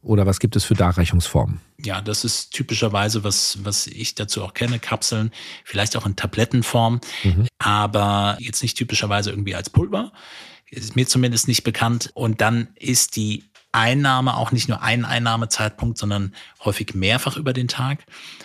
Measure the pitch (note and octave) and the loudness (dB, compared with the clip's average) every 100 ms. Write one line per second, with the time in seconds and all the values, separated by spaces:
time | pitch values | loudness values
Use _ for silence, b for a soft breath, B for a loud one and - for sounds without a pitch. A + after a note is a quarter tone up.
0 | - G#2 G2 F#2+ G#2+ G#2 - G2+ F2 E2+ | 2 4 4 4 2 2 2 4 4 4
1 | E2+ F2 - C#2 G#1 F2+ - - G#2 F#2+ | 4 2 4 2 2 -2 -8 -12 -8 -6
2 | G#2 G#2 A#2 - - - C3 A2 A2+ G2+ | -4 -2 -2 -4 -6 -6 -4 0 0 2
3 | G#2 A2 G2+ - - G2+ G2+ G2+ - - | 0 0 0 0 -2 -4 -4 -4 -4 -6
4 | A2 - G#2 G#2 F#2 - A#2+ A#2 - - | -8 -6 -6 -4 -6 -4 -2 -2 -4 -4
5 | - A2 A2 B B B B G2+ G#2 - | -2 0 -2 B B B B -2 -2 -2
6 | G2+ F#2+ G2 A2 A2+ B2 - A#2+ A2+ A#2+ | -2 -2 -2 0 2 2 2 4 4 2
7 | B B G2 F2 A#2 - G#2+ G#2 G#2 G#2 | B B 2 4 2 0 0 2 2 2
8 | G2+ G2+ G2+ G#2 - - A#2 - A#2+ G#2+ | 2 2 0 -2 -4 -4 -4 -4 -2 -2
9 | G#2 G2+ G#2 G#2 G2 - - - F3 G#3 | 0 0 0 -4 -4 -4 0 2 2 0
10 | B3 B B B B B B - A2 B2 | -4 B B B B B B -14 -4 0
11 | B2+ B2+ B2 A#2 - A#2 A#2 - A#2 A#2 | 2 2 2 2 0 0 0 0 0 0
12 | - - A#2 G#2+ A2 A#2 A#2 - - B2 | -4 -4 -2 2 2 2 -2 -6 -2 0
13 | - A2+ G#2+ G#2 - _ _ A#2 A2+ C#3 | 0 -2 -4 -4 -10 _ _ 0 2 4
14 | C#3 C3 C3 B2 A#2 A#2+ - G#2+ A#2 A#2+ | 4 2 2 0 0 0 0 -2 0 0
15 | A#2 B2 A#2 A2+ A2 - G#2+ - A#2 - | 0 0 0 0 -2 -2 -2 -2 -6 -4
16 | G#2 G2+ G2 B B B G#2 - G#2+ F#2+ | -2 -2 -4 B B B -4 -4 -4 0
17 | F#2+ B2 C#3+ - C3+ B2+ A#2+ - C3 D3 | 2 2 0 -4 -2 -2 -2 -2 -2 -4
18 | _ B B B | _ B B B